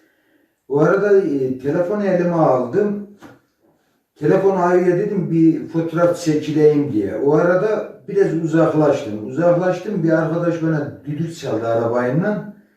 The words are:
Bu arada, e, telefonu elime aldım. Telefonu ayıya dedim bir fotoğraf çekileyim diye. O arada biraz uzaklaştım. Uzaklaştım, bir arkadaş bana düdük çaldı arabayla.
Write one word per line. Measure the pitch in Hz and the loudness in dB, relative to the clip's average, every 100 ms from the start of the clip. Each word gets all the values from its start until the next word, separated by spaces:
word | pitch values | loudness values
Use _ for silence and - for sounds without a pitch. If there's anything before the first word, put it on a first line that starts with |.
| _ _ _ _ _ _ - | _ _ _ _ _ _ -4
Bu | 143 | 0
arada, | 165 196 208 196 | 2 2 2 2
e, | 170 139 127 127 | 2 -2 -4 -4
telefonu | 139 170 175 208 | -4 -2 -2 -2
elime | 196 180 175 | 0 0 0
aldım. | 170 151 123 123 165 208 202 - - - - _ _ _ _ _ _ _ | 2 2 2 0 -2 -2 -2 -10 -18 -20 -20 _ _ _ _ _ _ _
Telefonu | - 151 190 196 190 | -4 0 2 2 2
ayıya | 175 180 180 175 | 2 2 2 0
dedim | 208 190 156 | 0 -2 -2
bir | 165 160 - - | 4 4 2 -2
fotoğraf | 165 165 165 175 165 | -4 -4 0 0 0
çekileyim | 156 147 151 147 151 147 135 | 0 -2 0 4 4 4 0
diye. | 107 - - | -2 -2 -2
O | 139 | 2
arada | 156 175 185 214 208 - - - | 2 4 2 0 -2 -6 -14 -4
biraz | 196 180 | 0 0
uzaklaştım. | 160 160 160 156 151 147 131 110 107 107 | 0 0 2 2 2 2 2 -2 -8 -8
Uzaklaştım, | 131 170 170 185 180 214 185 | 0 2 2 0 -2 -4 -2
bir | 160 | 0
arkadaş | 160 156 165 170 160 | 0 0 -2 -2 -2
bana | 160 156 120 - | -2 -2 -4 -10
düdük | 143 156 165 - | -10 -8 -8 -8
çaldı | 131 113 117 | -6 -6 -2
arabayla. | 117 117 120 123 156 202 196 - - _ | -2 -2 -2 -2 -2 -2 -4 -8 -16 _